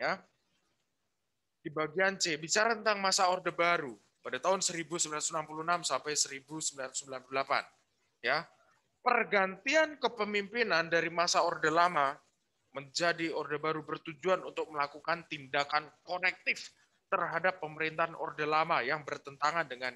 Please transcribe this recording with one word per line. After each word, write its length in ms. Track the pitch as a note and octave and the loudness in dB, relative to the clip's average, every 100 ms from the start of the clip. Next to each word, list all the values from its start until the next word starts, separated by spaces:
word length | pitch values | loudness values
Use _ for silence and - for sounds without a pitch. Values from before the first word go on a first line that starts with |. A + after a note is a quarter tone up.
ya. 160 | C3+ F#3+ - _ _ _ _ _ _ _ _ _ _ _ _ _ | -4 -4 -8 _ _ _ _ _ _ _ _ _ _ _ _ _
Di 80 | E3 | -6
bagian 480 | D3+ D#3 D#3+ F#3+ F#3+ | -4 -2 2 0 0
C, 240 | F3 D3+ | -2 -2
bicara 320 | D#3+ G#3 A3+ | 0 2 2
tentang 240 | A3 G#3+ G3+ | 2 0 2
masa 280 | F#3+ F#3+ F#3 | 2 4 4
Orde 240 | F3+ F3+ | 2 0
Baru 400 | E3 E3+ E3+ C#3 G#2+ _ _ | 2 2 2 -2 -10 _ _
pada 160 | A#2+ B2+ | -8 -2
tahun 240 | F3 F#3+ | 0 2
seribu 320 | F3+ E3+ D#3 E3+ | 0 -2 -4 -4
sembilan 240 | D#3 D3+ | -2 -4
ratus 120 | D3+ D#3+ | -4 -4
enam 80 | |
puluh 180 | D3+ D#3 D#3+ | -6 -4 -2
enam 160 | F3 | 0
sampai 320 | D#3+ C3+ D3+ C#3+ | 0 -2 -2 -2
seribu 480 | C#3 C3+ C3 D#3 | -2 -4 -12 -6
sembilan 240 | - C#3 C3 | -6 -6 -8
ratus 120 | - | -8
sembilan 160 | C#3 C3 | -10 -12
puluh 140 | B2+ C3+ | -4 -2
delapan. 280 | C3+ B2 - _ _ _ _ _ | 2 0 0 _ _ _ _ _
Ya. 140 | A#2 D3+ E3+ _ _ _ _ _ | 0 0 -2 _ _ _ _ _
Pergantian 960 | A#3+ A#3+ F#3+ G3+ F#3+ F#3 C4+ D#4 D#4 D4 | 2 2 4 2 2 -2 2 4 4 0
kepemimpinan 880 | A#3+ - G#3 G#3 G3 A#3 A3 E3 E3 | -2 0 -2 -2 -2 -2 2 2 2
dari 240 | E3 E3 | 2 2
masa 320 | E3+ F3 F3 | 2 2 4
Orde 240 | E3 D#3+ D#3 | 2 2 2
Lama 480 | D#3+ F3 D#3+ C#3 D3 _ _ _ _ _ | 6 4 4 2 0 _ _ _ _ _
menjadi 560 | C3+ C#3+ C3 E3+ E3 E3 C#3+ | -14 -8 0 0 0 -2 -4
Orde 240 | C#3+ D3 | -4 -4
Baru 240 | D#3 D#3 | -2 -4
bertujuan 560 | - D#3+ - D3+ F3+ F3+ | -6 -8 -10 -4 0 0
untuk 320 | C#3+ D#3 D#3 | 0 -6 -4
melakukan 560 | D3+ C#3+ D3 - E3+ E3 | -2 -4 -2 -2 -2 -4
tindakan 640 | D3+ C3 C#3+ C#3+ D3+ D3+ - | -12 -2 0 2 0 -2 -12
korektif 720 | - F3+ F3+ - C4 - - _ _ _ - | -8 -2 0 -2 -4 -6 -8 _ _ _ -4
terhadap 480 | F#3+ E3 E3 F#3 F3+ | -2 0 0 0 0
pemerintahan 560 | D#3 D3+ D#3 D#3+ E3 D#3+ | -6 -4 -4 0 -2 -2
Orde 320 | D#3 D3 D3+ | -8 -4 0
Lama 320 | D#3 E3 D3+ | 2 2 2
yang 240 | A#2+ D#3 | 0 -2
bertentangan 640 | C#3 C#3+ - C#3 D3 E3 D3 | -4 -10 -10 -2 0 0 -4
dengan 240 | B2 B2+ | -6 -8